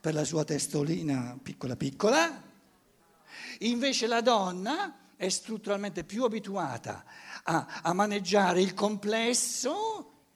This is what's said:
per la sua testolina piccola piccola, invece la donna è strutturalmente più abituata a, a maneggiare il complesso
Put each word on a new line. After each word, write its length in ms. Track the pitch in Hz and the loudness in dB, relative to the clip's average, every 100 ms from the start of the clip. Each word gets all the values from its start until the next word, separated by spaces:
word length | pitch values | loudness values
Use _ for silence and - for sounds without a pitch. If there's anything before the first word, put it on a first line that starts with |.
per 140 | 160 | 0
la 100 | 156 | 0
sua 200 | 151 156 | 0 0
testolina 920 | 151 147 - 151 147 175 160 135 123 127 | 0 -2 0 -2 0 0 0 -2 -2 -8
piccola 340 | - - 127 123 | -14 -10 -6 -4
piccola, 640 | 143 135 202 285 330 277 - - _ _ _ _ _ _ _ - - - | -4 2 4 4 2 -2 -18 -20 _ _ _ _ _ _ _ -18 -16 -4
invece 460 | 214 240 269 254 226 | -2 2 2 2 2
la 140 | 233 | 4
donna 920 | 240 233 185 180 196 320 403 - - _ | 6 4 2 -2 -4 -2 -4 -8 -20 _
è 120 | 185 | -2
strutturalmente 760 | 180 - 214 208 202 202 170 | -2 -4 -8 -2 -2 -2 -6
più 200 | 165 208 | -8 0
abituata 800 | 254 220 202 196 156 120 - 101 - - - - | 0 0 -4 -4 -4 -4 -8 -12 -12 -20 -16 -10
a, 380 | - 160 - - | -2 -2 -2 -4
a 100 | 165 | -2
maneggiare 720 | 180 208 202 180 202 190 175 | 2 2 2 2 4 6 4
il 120 | 190 | 2
complesso 1400 | - 208 214 208 220 226 240 - - 254 349 440 427 - _ _ | 2 -2 0 -2 0 2 2 0 -2 -2 -2 -2 -4 -10 _ _